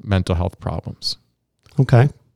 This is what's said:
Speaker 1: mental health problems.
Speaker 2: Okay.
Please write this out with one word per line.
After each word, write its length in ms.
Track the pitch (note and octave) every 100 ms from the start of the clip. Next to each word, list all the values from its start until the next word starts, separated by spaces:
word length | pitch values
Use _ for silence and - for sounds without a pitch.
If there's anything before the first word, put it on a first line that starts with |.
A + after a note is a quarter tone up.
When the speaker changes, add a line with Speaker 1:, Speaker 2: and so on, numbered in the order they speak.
Speaker 1:
mental 320 | G#2 F#2+ F2+ E2+
health 240 | F#2+ -
problems. 560 | - D#2+ - - - - _ _ _ _ _ -
Speaker 2:
Okay. 300 | C3 A#2+ C#3+ - _